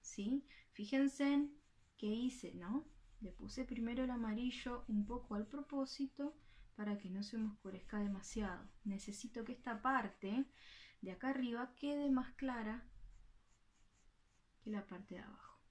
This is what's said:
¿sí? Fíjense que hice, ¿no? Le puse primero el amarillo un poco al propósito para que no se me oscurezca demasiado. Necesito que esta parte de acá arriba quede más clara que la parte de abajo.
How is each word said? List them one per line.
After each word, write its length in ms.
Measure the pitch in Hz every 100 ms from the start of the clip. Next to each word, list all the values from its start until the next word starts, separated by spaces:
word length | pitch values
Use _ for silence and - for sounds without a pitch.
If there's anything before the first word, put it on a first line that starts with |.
¿sí? 460 | - - 202 277 - - -
Fíjense 760 | - 208 269 277 - 277 285 294 294 - - - _
que 100 | 208
hice, 480 | 220 247 254 175
¿no? 300 | 175 175 254 311 - - -
Le 120 | 214
puse 320 | - 208 -
primero 400 | 254 233 226 240
el 60 | 254
amarillo 760 | 240 226 214 247 247 - 240 -
un 200 | 208 208
poco 280 | 240 -
al 140 | 208 214
propósito 880 | 277 277 277 269 - 269 - 285 - - - - -
para 220 | 208 208
que 120 | 190
no 140 | 185
se 140 | 208 226
me 100 | 220
oscurezca 500 | 208 196 190 - 214
demasiado. 720 | 208 196 - 220 202 180 - -
Necesito 600 | 214 196 208 202 233 240
que 80 | 226
esta 300 | 247 - 220
parte 640 | 247 262 208 - 196 226 269 - - - - -
de 100 | -
acá 200 | 185 254
arriba 440 | 269 254 233 254
quede 360 | - 285 285 285
más 200 | 262 254
clara 500 | - 269 240 214 233 - - - - - - _ _ _ _ - _ - _ _ _ _ _
que 100 | -
la 160 | 208 196
parte 280 | 180 202
de 60 | 180
abajo. 380 | 208 208 - - -